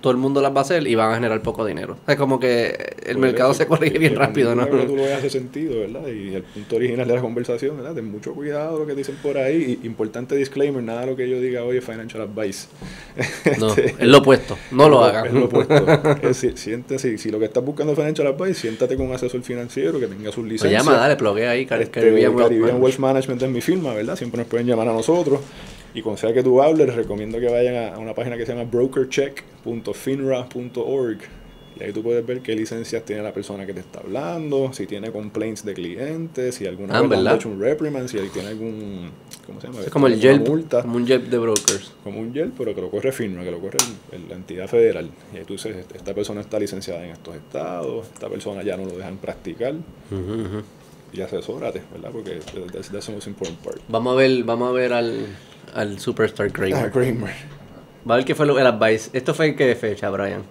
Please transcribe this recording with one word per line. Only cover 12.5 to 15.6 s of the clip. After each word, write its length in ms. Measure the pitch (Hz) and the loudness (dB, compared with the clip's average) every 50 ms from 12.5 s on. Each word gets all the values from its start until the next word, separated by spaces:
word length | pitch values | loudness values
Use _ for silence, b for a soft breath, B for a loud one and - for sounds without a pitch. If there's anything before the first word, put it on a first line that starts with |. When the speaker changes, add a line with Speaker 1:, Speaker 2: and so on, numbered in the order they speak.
| 95 - - - - B B B B B B B B | -4 -8 -14 -16 -18 B B B B B B B B
Speaker 2:
<laughs> 440 | - 123 - - - - 165 139 120 | -4 -4 -4 -4 0 2 2 2 4
Speaker 1:
No, 80 | 110 | 2
Speaker 2:
Este, 260 | 107 104 - - 120 - - | 4 4 4 4 2 2 4
Speaker 1:
es 80 | 127 | 8
lo 120 | 120 139 143 | 10 10 10
opuesto. 380 | - 135 135 - - - 101 - - - | 12 10 6 6 6 -4 -8 -10 -8 -4
No 180 | 131 127 143 156 | 6 8 10 10
lo 160 | 147 127 113 | 10 10 8
Speaker 2:
es 80 | 107 101 | 8 6
lo, 60 | 110 | 2
Speaker 1:
haga. 80 | 113 | 0
Speaker 2:
es 60 | - 117 | 2 2
lo 100 | 135 127 | 2 2
opuesto. 300 | 104 110 135 | 4 4 2